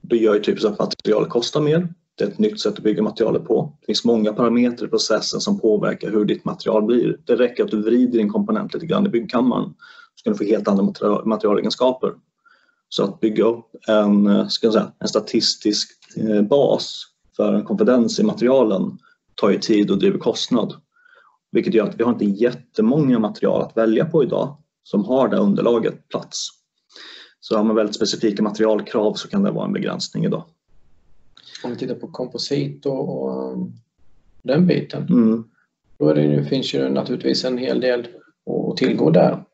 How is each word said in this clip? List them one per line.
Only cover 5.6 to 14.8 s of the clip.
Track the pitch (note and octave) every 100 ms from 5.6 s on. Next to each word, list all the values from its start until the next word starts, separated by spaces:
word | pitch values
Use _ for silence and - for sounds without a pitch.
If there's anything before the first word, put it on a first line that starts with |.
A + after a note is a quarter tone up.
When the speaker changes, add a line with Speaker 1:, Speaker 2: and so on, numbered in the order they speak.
Speaker 1:
påverkar | A2+ G#2 G#2 - -
hur | G#2+
ditt | G#2 G2+
material | - - - G#2+
blir. | G#2+ A#2+ D#3+ D#3+
Det | - A2+
räcker | A#2+ -
att | G#2
du | G#2+
vrider | G#2+ A#2+ B2+ A#2
din | G#2
komponent | G#2 G2+ G#2+ -
lite | - -
grann | G2+ G2+
i |
byggkammaren, | A#2 A2 B2 B2 G#2+ G#2 - - - -
så | _
kan | -
du | G#2
få |
helt | G2+ G#2+ G#2
andra | G2
materi-, | G2+ G2 - G#2
materialegenskaper. | G#2+ G#2+ G#2+ G#2 G#2 - B2+ B2+ F#2+ - _ _ _ _ _ _ _
Så | -
att | G2+ -
bygga | A2+ G#2+
upp | G#2+ A#2 - - -
en, | G#2+ G#2 G#2 G2+
eh, | G2+ G2+
ska | - A#2
jag |
säga, | G#2+